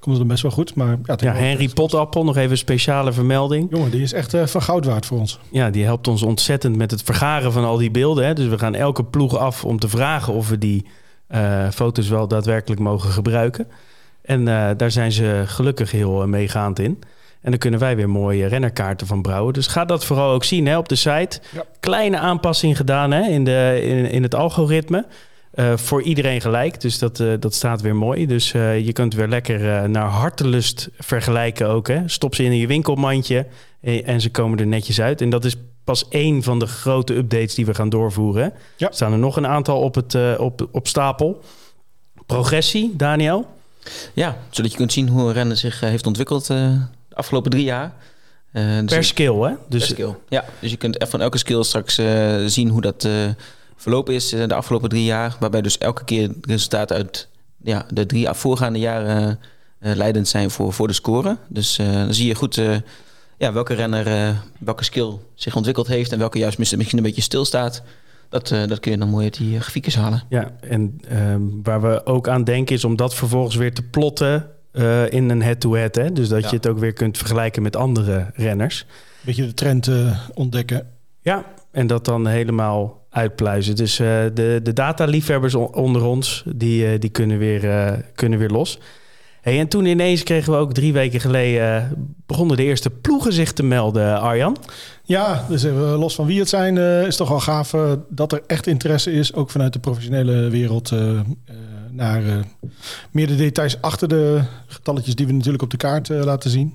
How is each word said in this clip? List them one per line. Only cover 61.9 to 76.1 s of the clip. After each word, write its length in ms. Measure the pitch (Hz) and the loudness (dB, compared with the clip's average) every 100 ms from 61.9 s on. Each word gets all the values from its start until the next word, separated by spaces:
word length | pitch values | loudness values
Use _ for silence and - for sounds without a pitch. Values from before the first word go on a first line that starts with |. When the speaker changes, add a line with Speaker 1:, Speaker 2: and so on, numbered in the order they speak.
Speaker 3:
dan 220 | 101 98 | 0 0
zie 120 | 110 120 | 0 0
je 80 | |
goed, 240 | 110 135 - | 0 -2 0
eh, 160 | 110 107 107 - - - - - | 0 0 -4 -16 -20 -20 -20 -6
ja, 140 | 123 | -2
welke 220 | 107 123 | -2 -2
renner, 320 | 117 113 110 107 | -2 -2 -2 0
eh, 220 | 107 107 104 104 - | 0 0 -2 -6 -12
welke 260 | 104 110 | -8 -4
skill 280 | - - 117 107 - | -4 -2 -4 -6 -14
zich 220 | - - 113 | -10 -6 -2
ontwikkeld 300 | 110 117 120 | -2 -2 0
heeft 260 | 127 120 | -2 -2
en 60 | 120 | -2
welke 200 | 113 113 | -2 0
juist 200 | 107 107 | -2 0
mis-, 160 | 113 104 | 0 0
misschien 220 | 110 120 | 0 2
een 60 | |
beetje 180 | 110 107 | 0 0
stilstaat. 600 | 107 135 139 - 120 120 - - - - - | -2 0 0 0 -2 -6 -16 -20 -20 -20 -6
Dat, 220 | 127 - | -6 -2
eh, 160 | 107 104 | 0 0
dat 140 | 107 | -2
kun 100 | - | -2
je 80 | 107 | 0
dan 100 | 104 | 2
mooi 160 | 107 | 2
uit 120 | 107 - | 0 0
die, 180 | 110 | -2
eh, 60 | 113 | -2
grafiekjes 360 | 113 - - 131 | -4 -4 -2 0
halen. 260 | 117 113 - | 2 0 -2
Speaker 2:
Ja, 220 | 123 107 - | -2 -2 -10
en, 400 | - 113 104 147 - | -6 -2 -2 -4 -6
ehm, 320 | 117 104 101 101 104 | -2 0 0 -2 -4
waar 180 | 104 110 | -2 0
we 240 | 113 113 - | 2 0 2
ook 220 | 127 120 | 0 2
aan 160 | 127 | 0
denken 300 | 117 123 131 | 2 0 0
is 100 | 127 | 0
om 120 | 117 113 | 0 0
dat 180 | 123 | 0
vervolgens 420 | - 123 127 123 113 | 0 0 0 0 0
weer 180 | 120 | -2
te 80 | 120 | -2
plotten, 680 | 123 - 147 147 139 147 151 - - | -4 0 0 0 0 0 -4 -16 -14
eh, 400 | 131 117 120 117 | -2 2 4 2
in 180 | 127 127 | 2 2
een 120 | 120 | 2
head-to-head, 520 | 113 120 120 113 113 | 2 0 0 2 0
hè? 180 | 113 139 | 0 0